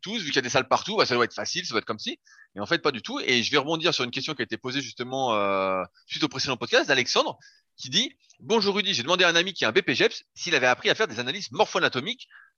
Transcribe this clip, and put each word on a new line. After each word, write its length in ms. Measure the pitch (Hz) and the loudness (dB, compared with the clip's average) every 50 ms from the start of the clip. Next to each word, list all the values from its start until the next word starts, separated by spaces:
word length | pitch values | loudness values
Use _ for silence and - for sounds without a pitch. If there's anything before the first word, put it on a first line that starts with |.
tous, 160 | - 180 226 233 | -8 -8 -6 -6
vu 80 | 175 | -4
qu'il 80 | 143 131 | -2 0
y 40 | 147 | 0
a 20 | |
des 60 | 123 123 | 0 2
salles 200 | 127 135 127 - | 2 0 2 2
partout, 280 | 131 - - 185 214 | 0 0 0 0 0
bah, 100 | 202 160 | 2 2
ça 80 | 135 127 | 4 4
doit 100 | 120 117 | 2 2
être 80 | 110 | 2
facile, 320 | - - 104 - - 170 180 | 0 -4 -6 -6 -6 -6 -4
ça 60 | 151 | -2
doit 80 | 120 107 | -2 -2
être 60 | - | -2
comme 140 | - 110 107 | -2 -6 -6
si. 180 | - 233 339 - _ - - - - _ - | -8 -10 -10 -10 _ -20 -20 -20 -20 _ -12
Et 40 | 92 | -8
en 60 | 104 | -4
fait, 120 | - 170 165 | -2 -2 0
pas 120 | - 151 | 0 0
du 120 | 139 107 | -2 -2
tout. 180 | - - 254 285 | -6 -6 -6 -4
Et 220 | - - 127 120 107 | 0 2 2 2 2
je 60 | 95 | 2
vais 40 | 127 | 2
rebondir 380 | 147 131 151 165 160 156 175 147 | 2 2 0 0 0 0 0 0
sur 80 | - | 0
une 80 | 127 120 | -2 -4
question 240 | - 131 131 156 151 | -4 -6 -6 -6 -4
qui 80 | 135 | -6
a 20 | 117 | -6
été 140 | - 113 107 | -6 -6 -8
posée 220 | - 127 123 139 | -6 -6 -4 -4
justement, 520 | 135 127 - - 123 127 131 135 131 123 | -6 -6 -8 -10 -8 -6 -4 -2 0 0
euh, 500 | 110 104 101 98 98 95 95 95 95 92 90 - _ _ _ | 2 2 2 2 2 2 0 0 0 -2 -4 -6 _ _ _
suite 180 | - - - 156 | -12 -6 -4 -4
au 40 | 143 | -2
précédent 280 | - 131 - 143 127 | -2 -4 -4 -4 -4
podcast 320 | 120 120 - 220 262 320 170 | -4 -2 2 2 2 4 4
d'Alexandre, 500 | 139 127 123 - - 117 - 190 - - - - _ _ _ _ _ | 2 2 2 2 2 0 0 0 -4 -10 -16 -20 _ _ _ _ _
qui 120 | - - 127 | -14 -8 -2
dit : « 300 | 135 196 254 277 - _ _ _ _ _ | -2 -2 -2 -2 -6 _ _ _ _ _
Bonjour 340 | - 127 214 233 190 202 185 | -4 0 0 2 2 2 0
Rudy, 180 | 208 202 196 | 0 0 0
j'ai 120 | 185 - - | -2 -2 0
demandé 200 | 165 180 180 185 | 0 2 4 4
à 40 | 175 | 4
un 80 | 165 | 4
ami 180 | 170 175 196 175 | 4 2 0 -2
qui 100 | - 135 | -2 0
a 40 | 110 | 2
un 40 | |
B 80 | 113 185 | 2 2
P 140 | 196 165 127 | 2 2 2
G 100 | - 185 | 2 2
E 40 | 233 | 2
P 60 | - | 0
S 100 | - - _ _ | -4 -16 _ _
s'il 220 | - - 175 165 | -12 -4 0 2
avait 100 | 135 127 | 4 4
appris 240 | 127 123 - - 208 | 4 4 4 2 0
à 60 | 156 | 2
faire 100 | - 220 | 2 0
des 140 | 175 110 110 | -2 -2 -4
analyses 320 | 120 127 160 202 175 - | -6 -4 -6 -6 -8 -2
morpho-anatomiques 720 | 113 175 214 - - 185 160 127 - 127 139 208 247 - - - - - - _ _ | 0 0 0 2 2 2 2 2 2 0 -4 -6 -8 -10 -14 -20 -20 -20 -20 _ _